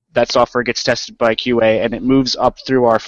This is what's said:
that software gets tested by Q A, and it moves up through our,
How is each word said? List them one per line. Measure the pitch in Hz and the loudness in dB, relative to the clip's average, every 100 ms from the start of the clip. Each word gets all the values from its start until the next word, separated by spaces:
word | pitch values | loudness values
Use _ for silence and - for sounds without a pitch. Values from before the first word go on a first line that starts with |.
| _ | _
that | 120 120 | -2 0
software | 127 120 123 | 0 0 0
gets | 120 - | -4 -4
tested | - 120 - - | -2 -4 -6 -2
by | 117 113 | -2 0
Q | 123 117 | -2 2
A, | 113 110 | 2 2
and | 110 | -2
it | 113 | -4
moves | 123 135 123 - | 0 0 2 -2
up | 123 - - | -2 -6 -4
through | 131 120 | 0 2
our, | 110 | 0